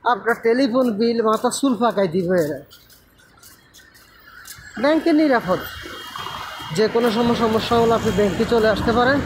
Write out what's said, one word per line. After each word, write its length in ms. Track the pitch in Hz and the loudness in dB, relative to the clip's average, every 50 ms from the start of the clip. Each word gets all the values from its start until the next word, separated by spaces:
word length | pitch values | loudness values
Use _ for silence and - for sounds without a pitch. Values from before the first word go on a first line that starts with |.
| _ | _
আপনার 300 | 226 240 233 - 220 220 - - | 0 -2 0 0 -4 -4 0 0
টেলিফোন 500 | 226 233 247 277 254 214 262 262 247 220 | 0 2 2 2 0 2 0 0 0 0
বিল 300 | 196 233 233 233 233 220 | 0 0 0 0 0 0
মাথা 280 | 220 214 220 - 247 - - | 0 0 0 0 -2 -2 0
চুল 160 | - 277 254 | 0 0 0
পাকাই 320 | 190 240 233 196 190 196 185 | 2 0 0 2 2 0 0
দিবে 360 | 151 190 180 170 185 180 160 | 0 -2 0 0 2 2 2
এরা। 140 | 147 151 135 147 _ - - - _ - _ _ _ _ _ - _ _ - - - - _ _ _ _ - - - _ - - - - - - - - - - - - - - - - - 214 | 0 -2 -6 -10 _ -20 -20 -20 _ -20 _ _ _ _ _ -20 _ _ -20 -20 -20 -20 _ _ _ _ -20 -20 -20 _ -20 -20 -20 -20 -20 -20 -20 -20 -20 -18 -18 -18 -18 -20 -16 -10 -2 0
ব্যাংকে 300 | 285 311 320 - 330 330 | 2 2 2 2 2 4
নিরাপদ, 460 | 302 311 302 262 233 - 160 185 151 - - - - - - - - - - - - - - - - - - - - - - 151 | 4 4 4 2 2 2 0 -2 -2 -2 -8 -12 -14 -14 -14 -14 -14 -16 -14 -14 -12 -12 -12 -12 -12 -12 -12 -14 -14 -12 -8 -2
যে 120 | 165 214 214 - | 0 0 2 2
কোনো 180 | 226 233 240 | 2 0 2
সময় 260 | 202 220 240 240 233 - | 2 2 0 0 0 2
সমস্যা 400 | 233 226 220 220 220 - 240 233 | 0 0 0 0 0 0 2 2
হলে 160 | 233 226 233 | 4 4 2
আপনি 180 | 226 - 220 202 | 2 0 0 0
ব্যাংকে 280 | 185 208 202 175 - 226 - | 2 0 0 2 0 -2 0
চলে 180 | 240 233 214 220 | 2 2 2 2
আসতে 240 | 208 - - - 226 | 2 0 0 0 2
পারেন 280 | 233 240 240 277 285 - | 2 2 2 2 0 -2